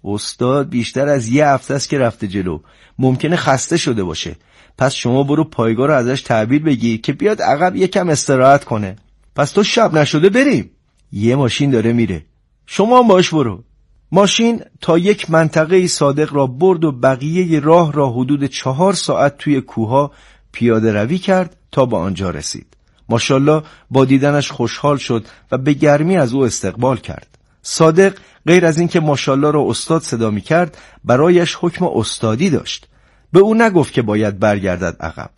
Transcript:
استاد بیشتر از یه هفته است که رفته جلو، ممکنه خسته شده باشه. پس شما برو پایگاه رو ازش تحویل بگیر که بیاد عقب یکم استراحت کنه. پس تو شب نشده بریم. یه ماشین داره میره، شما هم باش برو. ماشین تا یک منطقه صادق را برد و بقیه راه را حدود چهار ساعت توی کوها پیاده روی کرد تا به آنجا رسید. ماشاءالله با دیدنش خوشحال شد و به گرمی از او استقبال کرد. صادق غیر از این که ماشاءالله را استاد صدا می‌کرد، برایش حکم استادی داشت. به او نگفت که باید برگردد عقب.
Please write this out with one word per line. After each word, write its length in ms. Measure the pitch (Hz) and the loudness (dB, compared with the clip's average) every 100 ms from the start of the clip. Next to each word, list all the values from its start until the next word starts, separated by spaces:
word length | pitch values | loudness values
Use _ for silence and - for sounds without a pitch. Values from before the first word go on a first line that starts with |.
استاد 640 | 98 104 - - 123 139 139 | -6 -8 -8 -4 -2 -2 -2
بیشتر 400 | 123 110 127 143 | -4 -4 -4 -2
از 200 | 143 110 | -2 0
یه 200 | 131 143 | 0 2
هفته 260 | 135 - | 0 -2
است 140 | 139 - | -6 -4
که 100 | 147 | -2
رفته 300 | 120 - 104 | -2 -2 -8
جلو، 300 | 98 90 76 _ _ _ - | -6 -6 -8 _ _ _ -2
ممکنه 380 | 131 127 156 175 | 0 0 -2 -2
خسته 400 | - 131 - 170 | 0 -2 0 -2
شده 280 | - 110 | -2 -2
باشه. 320 | 92 78 85 78 _ _ _ - | -4 -6 -10 -14 _ _ _ -2
پس 160 | 131 | -2
شما 280 | - 120 127 | 0 0 0
برو 220 | 139 147 | 2 0
پایگاه 420 | 156 - 113 113 139 | -2 -2 0 0 2
رو 80 | |
ازش 280 | 147 120 135 | 2 0 -4
تحویل 400 | - 113 107 147 | -2 -2 0 0
بگیر 380 | 156 127 117 113 | 0 0 -2 -2
که 120 | - | -4
بیاد 300 | 147 208 214 | -2 -2 -2
عقب 340 | - 143 180 185 | -2 0 0 0
یکم 320 | 185 196 180 | -2 -2 -2
استراحت 560 | 143 - 131 131 139 | -2 0 4 6 4
کنه. 320 | - 110 101 98 _ _ _ - | 2 -6 -6 -10 _ _ _ -4
پس 160 | 143 | -2
تو 100 | 202 | 0
شب 320 | 208 - 208 | 0 2 2
نشده 340 | 156 143 151 185 | 2 0 2 2
بریم. 420 | 220 285 175 90 _ _ _ _ | 4 2 0 -4 _ _ _ _
یه 240 | 101 110 135 | -2 0 2
ماشین 340 | 127 - 143 | 0 0 0
داره 220 | 123 110 | 0 0
میره، 320 | 120 110 85 - _ _ _ _ | 0 -2 -4 -10 _ _ _ _
شما 320 | - 214 247 | -2 4 4
هم 100 | 233 | 6
باش 220 | 185 180 | 4 4
برو. 340 | 156 120 92 - _ _ _ _ | 0 -2 -4 -16 _ _ _ _
ماشین 500 | 165 196 - 226 233 - _ | 2 2 2 0 -2 -8 _
تا 180 | - 165 | 0 0
یک 320 | 180 196 - | 2 -2 0
منطقه 560 | 160 160 165 156 185 180 | 0 2 0 2 2 2
صادق 480 | - 143 139 151 | 0 0 0 -2
را 120 | 143 135 | 0 -2
برد 380 | 127 180 175 | 0 2 2
و 80 | 160 | 0
بقیه 680 | 127 131 127 147 175 180 160 | 0 0 0 -4 -2 0 0
راه 320 | 143 170 165 | 4 4 4
را 180 | 143 139 | 0 -2
حدود 340 | 120 127 143 | -2 -2 -2
چهار 480 | 139 - 131 131 185 | -4 -6 -6 0 0
ساعت 460 | 185 - 123 139 - | 0 -2 0 0 -2
توی 220 | 151 139 | -2 -2
کوها 500 | 131 - 110 131 143 _ - _ _ | -4 -6 -2 -2 -2 _ -20 _ _
پیاده 400 | - 117 110 110 | -2 0 2 0
روی 260 | 104 110 185 | 0 -2 -4
کرد 380 | 185 185 175 _ _ | 0 0 -2 _ _
تا 140 | - 127 | -2 0
به 100 | 107 | 0
آنجا 340 | 90 90 95 | -4 -4 -6
رسید. 360 | 76 - - - _ _ _ - | -6 -10 -12 -16 _ _ _ -4
ماشاءالله 540 | 117 - 135 143 156 151 - _ | -2 0 2 2 0 -2 -20 _
با 140 | 131 | 2
دیدنش 460 | 131 135 143 143 135 | 4 2 2 0 -4
خوشحال 460 | - 117 - 147 143 | -6 -6 -2 -2 -2
شد 300 | - 117 - - _ | -2 -4 -6 -20 _
و 60 | 131 | -4
به 140 | 131 | -2
گرمی 440 | 143 151 147 160 190 | 0 2 2 2 0
از 180 | 127 | 0
او 100 | 131 | 0
استقبال 520 | 127 - 98 101 127 123 | -2 -2 -8 -2 -2 -2
کرد. 420 | - 76 _ _ _ _ | -8 -16 _ _ _ _
صادق 520 | - - 160 160 196 190 - _ 151 | -12 2 4 6 2 0 -20 _ 2
غیر 200 | 180 170 | 4 4
از 120 | 156 | 0
این 100 | 175 | 0
که 120 | 175 | 0
ماشاءالله 500 | 156 139 - 135 151 | 0 -2 0 0 2
را 140 | 147 107 | 0 0
استاد 340 | 113 - 160 | -4 -2 -4
صدا 280 | - 117 113 | -2 -4 -2
می‌کرد، 480 | 104 - 160 175 - - _ | -4 0 0 0 -6 -20 _
برایش 520 | - 123 165 175 170 - | 0 2 4 4 2 -4
حکم 240 | 175 - | -6 -2
استادی 640 | 175 - 107 - 113 113 190 | -2 -2 -4 -4 -4 0 0
داشت. 380 | 127 - - _ _ _ _ _ | -2 -4 -14 _ _ _ _ _
به 80 | 170 | 4
او 140 | 202 | 4
نگفت 380 | 220 226 180 135 | 4 2 2 0
که 100 | - | -2
باید 360 | 107 107 107 98 | -2 -2 -2 0
برگردد 580 | 104 101 95 90 90 78 | 0 0 -2 -2 -4 -6
عقب. 300 | 80 - 69 | -12 -12 -18